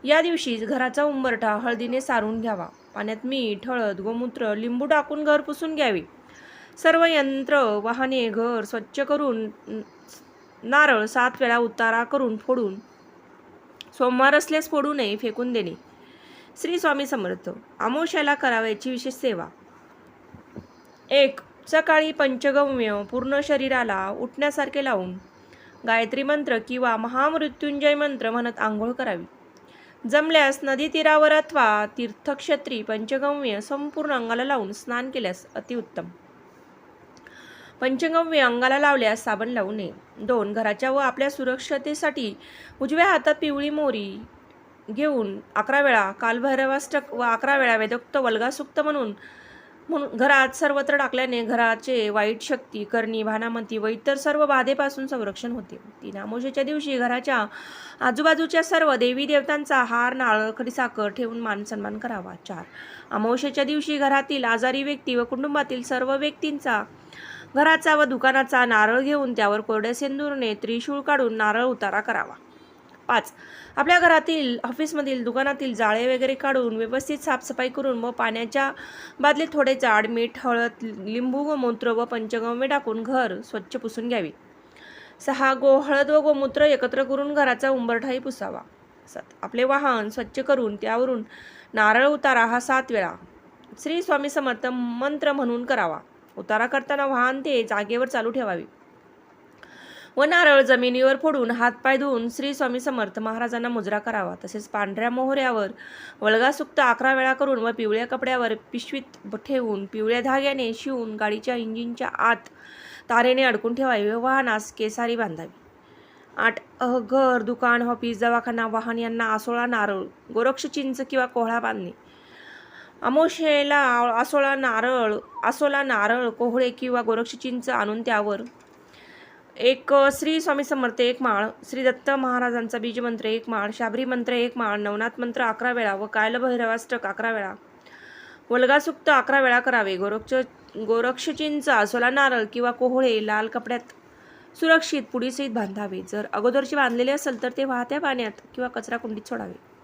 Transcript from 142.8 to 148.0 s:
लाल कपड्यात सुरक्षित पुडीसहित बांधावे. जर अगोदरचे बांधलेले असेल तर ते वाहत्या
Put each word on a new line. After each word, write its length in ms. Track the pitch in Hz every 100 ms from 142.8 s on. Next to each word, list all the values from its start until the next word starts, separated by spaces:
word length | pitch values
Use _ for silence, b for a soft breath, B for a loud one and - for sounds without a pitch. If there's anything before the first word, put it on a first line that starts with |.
| 254 254 262 220 214
लाल 220 | 214 220
कपड्यात 320 | 240 226 240 - - B B B B B -
सुरक्षित 420 | 330 320 320 294 -
पुडीसहित 380 | 254 247 254 277
बांधावे. 520 | 226 196 196 208 185 185
जर 180 | 208 208
अगोदरचे 440 | - 220 262 269 294
बांधलेले 360 | 262 233 254
असेल 300 | 285 285 240
तर 60 | 247 247
ते 80 |
वाहत्या 360 | 269 247 240 285